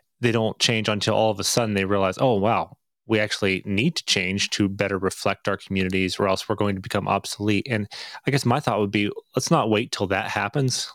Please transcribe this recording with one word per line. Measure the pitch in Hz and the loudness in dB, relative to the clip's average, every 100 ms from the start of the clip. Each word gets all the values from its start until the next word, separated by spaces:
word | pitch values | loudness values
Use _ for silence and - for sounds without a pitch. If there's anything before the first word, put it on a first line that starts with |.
| _ - | _ -2
they | 120 | 2
don't | 113 110 - | 2 0 0
change | - 113 107 | 0 0 0
until | 104 110 | 0 0
all | 107 110 | 2 2
of | 98 | 0
a | |
sudden | 98 - 113 | 0 0 0
they | 101 | 0
realize, | 95 101 95 92 | 2 2 2 2
"Oh, | 131 107 | 2 4
wow, | 107 101 - - _ _ - | 2 2 -2 -10 _ _ -2
we | 110 | 0
actually | 107 - 101 92 101 | 0 0 0 0 -2
need | 98 151 - | 0 0 0
to | - | -2
change | 98 90 98 - | 0 0 -2 -2
to | - 101 | 0 0
better | 98 98 98 | 0 -2 0
reflect | 95 - 101 98 - | -2 -2 -2 -2 -2
our | 98 | -4
communities, | - 95 92 95 92 - | -2 -2 0 0 0 0
or | 98 | 0
else | 95 - | 0 -2
we're | 107 | 0
going | 104 95 | 0 -2
to | |
become | - 104 101 | -2 -2 0
obsolete." | 98 - - 104 101 - | 0 -2 -4 0 0 0
And | 110 104 - - - - | -4 -4 -10 -14 -8 -2
I | |
guess | 135 120 | 0 2
my | 123 | 2
thought | 127 104 | 2 0
would | 104 | 0
be, | 104 104 - - - | 0 -4 -4 -6 -4
let's | - | 2
not | 160 113 | 2 4
wait | 107 123 | 2 0
till | - 95 | -2 -2
that | 98 104 | 0 -2
happens. | 104 101 147 131 - - | -2 -2 0 0 -2 -6